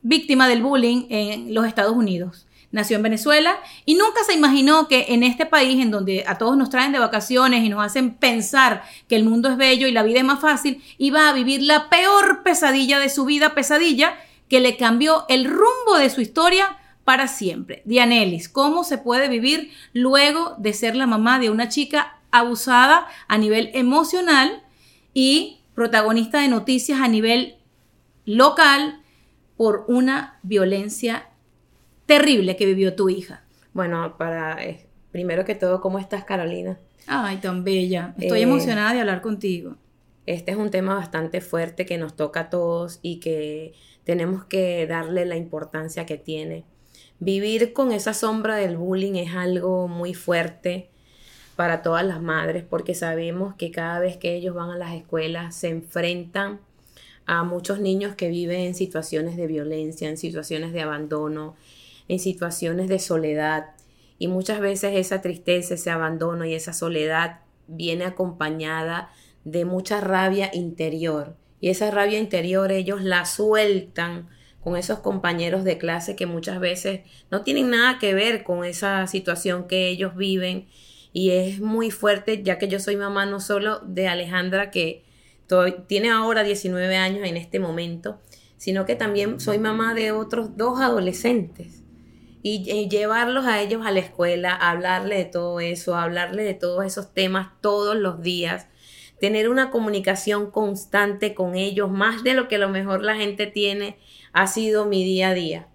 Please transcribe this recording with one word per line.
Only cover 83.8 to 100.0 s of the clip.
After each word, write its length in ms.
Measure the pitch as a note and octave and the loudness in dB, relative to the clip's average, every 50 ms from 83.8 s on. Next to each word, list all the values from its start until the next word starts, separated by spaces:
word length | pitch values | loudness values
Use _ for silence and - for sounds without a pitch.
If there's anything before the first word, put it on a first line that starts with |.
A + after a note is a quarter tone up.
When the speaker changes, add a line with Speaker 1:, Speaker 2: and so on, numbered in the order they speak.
Speaker 2:
de 280 | - F#3+ F#3 F3+ F#3+ F#3 | -8 -10 -6 -4 -2 -2
Alejandra, 600 | F3 F3 F3 E3+ F#3 F3+ F3 F#3 F#3 F#3+ G3+ G3 | -2 -4 -6 -4 -4 -4 -2 -2 -2 -2 -4 -2
que 340 | G3 F#3 E3+ D#3+ - - _ _ _ _ _ _ _ _ _ | -4 -4 -4 -4 -6 -10 _ _ _ _ _ _ _ _ _
to-, 280 | _ F#3 F#3 - - - F3+ - | _ 2 4 4 2 0 -6 -8
tiene 220 | _ G3 G3 G#3+ A#3 | _ -2 0 2 2
ahora 340 | A3+ A3 A3 A3+ A3+ A3 | 2 2 2 2 2 2
diecinueve 540 | G#3 G3+ G3+ G3+ - F#3 F3+ F3+ F3+ F#3 F#3 | 2 0 -2 -2 -4 -4 -4 -2 -2 0 0
años 320 | F#3 F#3+ F#3 F#3+ G3+ G3+ F3+ | 0 0 -2 -2 -4 -6 -6
en 80 | E3+ | -6
este 240 | E3+ E3+ E3+ - F#3+ | -8 -10 -6 -4 -4
momento, 580 | F#3+ E3+ E3 E3+ E3+ E3+ E3+ E3 E3+ G#3 G#3 - _ _ - - _ _ _ | -4 -4 -4 -6 -6 -8 -10 -10 -10 -12 -12 -12 _ _ -20 -20 _ _ _
sino 300 | _ - F#3+ F#3+ G3 F#3 | _ -6 -4 -2 -2 -2
que 100 | F#3+ A#3+ | -2 -2
también 440 | A#3 A#3 G#3+ G3+ G3+ G3+ G#3 - - | -2 -2 -2 -2 -2 -2 -2 -4 -6
soy 180 | - G#3+ G#3 G#3 | -4 -2 -2 0
mamá 340 | A3 A3 A3 A3 A3+ A3+ | 0 -2 0 0 -2 -2
de 200 | A3+ A3+ A3 G#3+ | -2 -2 -2 -2
otros 440 | G#3+ A3 G#3+ G#3+ - A#3 A3 G#3 - | -2 -4 -4 -4 -6 -6 -6 -6 -6
dos 240 | G#3 A3 B3 B3 B3+ | -4 -2 -2 0 0
adolescentes. 1000 | C4+ B3 A#3 G#3 F#3 F#3 F3+ - - A#3 B3 A#3 F3+ E3 - - E3+ E3+ - - - - - - - - _ - - - - - | 0 0 0 0 0 -2 -4 -2 -2 0 0 0 -2 -4 -12 -18 -20 -20 -20 -20 -20 -20 -20 -20 -20 -20 _ -20 -20 -20 -20 -10
Y, 300 | - G3+ G#3+ G#3 F#3 - | -6 -6 -6 -6 -4 -4
y 180 | F#3+ G#3 G#3 G3 | -4 -4 -2 -2
llevarlos 580 | G3+ G3+ G#3 G#3+ A3 A3+ A#3+ A#3+ B3+ C4 C4 | -2 -2 0 0 0 0 0 0 -2 -2 0
a 140 | B3 A3 G#3 | 0 0 0
ellos 240 | G#3 G3+ A3+ A3+ A3 | -2 -2 -4 -4 -4
a 60 | G#3+ | -2
la 80 | G3 F#3 | -2 -2
escuela, 560 | F3 - - - F3 F3 F3 F3 F3 F3+ F3+ | -2 -4 -4 -2 -2 0 0 -2 -2 -4 -2
hablarle 640 | F3+ - F3 E3+ F3 F3+ F3+ F#3 F#3 F#3+ G3 G#3 | 0 0 0 0 0 -2 -2 -2 -2 -2 -2 -2
de 80 | G3 F3+ | -2 -4
todo 340 | - - F3 F3 F3 F3 F3 | -4 -6 -6 -6 -4 -4 -4
eso, 380 | E3+ E3+ F3 E3+ - - F3 | -4 -6 -6 -6 -4 -4 -2
hablarle 480 | E3+ E3+ E3+ E3+ F3 F3 F3 F#3 G#3 G#3+ | -2 -2 -2 -2 -4 -4 -4 -4 -6 -4
de 100 | G3+ F#3+ | -6 -6
todos 300 | G3 - F3 F3 F3+ G3 | -4 -4 -4 -2 -2 -4
esos 280 | F#3+ F#3 G3+ F#3+ - | -4 -6 -8 -12 -8
temas 360 | _ - F#3+ F#3 F#3+ F#3+ F#3+ F#3+ _ _ | _ -2 0 0 0 -2 -4 -6 _ _
todos 360 | - G#3 G3+ G#3 G#3 G#3 G#3+ | -2 0 0 0 0 0 0
los 260 | A3 G3+ F#3 F3 E3 | 0 -2 -2 -4 -4
días, 460 | E3+ F3+ F3+ F3 F3 E3 F3+ F3+ - _ _ _ _ - - - - - _ _ | -4 -4 -4 -2 -4 -4 -6 -8 -10 _ _ _ _ -20 -20 -20 -20 -20 _ _
tener 280 | - G3+ G#3+ G#3+ G#3+ A#3 | -2 0 0 2 0 2
una 220 | B3 C4+ C4 C4 | 2 2 0 0
comunicación 840 | C4 A#3 A3 G#3+ G#3 G3 | 0 -2 -2 -2 -4 -2